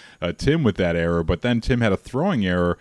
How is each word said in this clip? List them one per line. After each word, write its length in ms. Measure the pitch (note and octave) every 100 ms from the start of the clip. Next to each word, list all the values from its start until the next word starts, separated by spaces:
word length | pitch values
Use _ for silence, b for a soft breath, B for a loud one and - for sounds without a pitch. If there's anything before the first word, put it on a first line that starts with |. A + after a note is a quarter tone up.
| B B
uh, 120 | F2
Tim 320 | E2+ - D#3+
with 100 | C3 F#2
that 180 | F2+ E2+
error. 260 | E2+ E2+
But 200 | E2 F2+
then 180 | A#2+ A#2+
Tim 200 | - B2
had 120 | A#2
a 40 | G2
throwing 480 | - B2+ F3+ D3+
error, 320 | F#2+ F2+ F2 F2